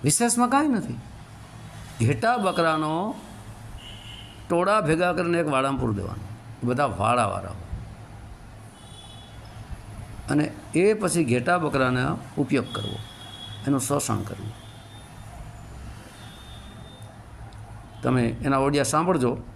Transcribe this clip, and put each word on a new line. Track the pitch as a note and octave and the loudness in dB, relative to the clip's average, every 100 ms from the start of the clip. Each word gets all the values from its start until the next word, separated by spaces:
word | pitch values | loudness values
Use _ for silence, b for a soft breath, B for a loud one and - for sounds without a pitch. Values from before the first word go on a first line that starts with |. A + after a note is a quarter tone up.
વિશેષમાં | C3+ - A#3 A#3 A#3+ | 4 4 4 4 6
કાંઈ | C4+ D4+ | 6 6
નથી. | A#3 - A#2+ - - - - - - - - - - | 2 0 -6 -8 -16 -16 -18 -16 -16 -16 -14 -14 2
ઘેટા | A#2 C#3 A3 B3 | 2 4 4 4
બકરાનો | F#3+ E3+ E3 D#3 D#3 D#3+ G#3 C#4 - - - - - - - - - - - - | 2 4 4 4 2 0 0 -4 -10 -14 -14 -14 -12 -12 -12 -14 -14 -14 -14 -16
ટોળા | - E3+ F#3 G#3+ | 0 4 6 4
ભેગા | D#3 D#3+ F3+ | 4 4 4
કરીને | E3+ F3 E3+ | 2 2 4
એક | D#3 | 4
વાડામાં | C3+ C3+ C3+ | 4 4 2
પૂરી | B2 G#2 | 0 0
દેવાનો, | F#2 F2+ - - - - | -2 -6 -10 -14 -14 -4
એ | A#2+ | 0
બધા | B2 C#3+ | 2 2
વાડાવાળા | F2+ G#2+ B2 G#2+ F#2 F#2 | 4 4 6 4 2 -6
હોય. | - - - - - - - - - - - - - - - - - - - - - - - - - - - - | -10 -8 -8 -8 -14 -16 -16 -16 -16 -16 -18 -18 -18 -18 -18 -16 -16 -16 -16 -14 -14 -12 -12 -12 -12 -12 -12 0
અને | C#3+ D3+ - - | 2 2 -2 -2
એ | D#3 F#3+ | 4 6
પછી | G#3+ F#3+ D#3+ | 6 4 4
ઘેટા | D3 B2 A#2+ F3 | 4 4 4 4
બકરાનો | D3+ C#3 B2+ B2+ C3 D#3+ - - | 4 4 4 4 2 -2 -6 -2
ઉપયોગ | C#3 C3+ - | 2 2 2
કરવો, | - G#2+ G#2 - - - - - - | -4 -4 -6 -10 -14 -16 -14 -14 -6
એનું | - C#3 | 0 0
શોષણ | B2+ C#3+ - G#2+ | 2 0 2 0
કરવું. | G2 G2+ G#2+ - - - - - - - - - - - - - - - - - - - - - - - - - - - - - - - - - - - | -2 -6 -8 -10 -16 -16 -18 -18 -18 -16 -14 -14 -14 -14 -14 -14 -12 -14 -16 -16 -16 -16 -16 -16 -14 -16 -16 -16 -16 -16 -16 -14 -14 -14 -14 -14 -14 -4
તમે | B2+ B2+ A#2 A2+ | 2 4 2 0
એના | D3 C3+ | 0 4
ઓડિયા | C#3 D3 C3+ | 4 4 4
સાંભળજો | D3+ F3 F3 B2 A#2 - | 2 4 4 4 0 -6